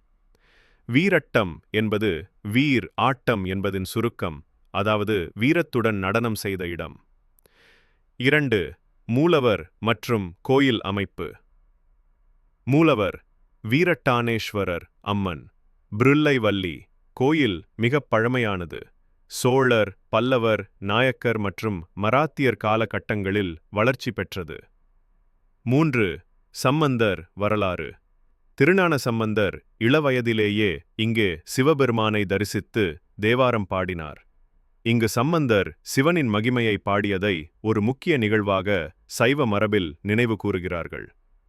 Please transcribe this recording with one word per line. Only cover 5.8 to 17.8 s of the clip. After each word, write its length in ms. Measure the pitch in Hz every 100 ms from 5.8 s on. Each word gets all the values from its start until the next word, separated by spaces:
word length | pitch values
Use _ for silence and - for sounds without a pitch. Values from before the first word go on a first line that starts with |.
| 110 104
நடனம் 400 | 95 110 117 104
செய்த 320 | 104 95 87
இடம். 380 | 85 82 58 _ _ _ _ _ _ _ _ _ _ _ -
இரண்டு, 580 | 123 147 139 110 71 - _ _ -
மூலவர் 640 | 120 165 160 123 92 80 _
மற்றும் 560 | 104 117 - 113 92 85
கோயில் 400 | - 135 135 110
அமைப்பு. 460 | 95 101 98 - 85 - _ _ _ _ _ _ _ _ _ _ _ _ -
மூலவர் 580 | 139 165 117 95 - _ _ _ _
வீரட்டானேஸ்வரர் 1200 | 107 135 180 165 - 120 117 113 - 104 92 85 - _
அம்மன். 420 | - 101 95 78 - _ _ _ _
பிருள்ளைவல்லி 840 | 107 127 151 151 135 107 98 92 65 - _ _
கோயில் 520 | - 127 160 123 85 -
மிகப் 340 | -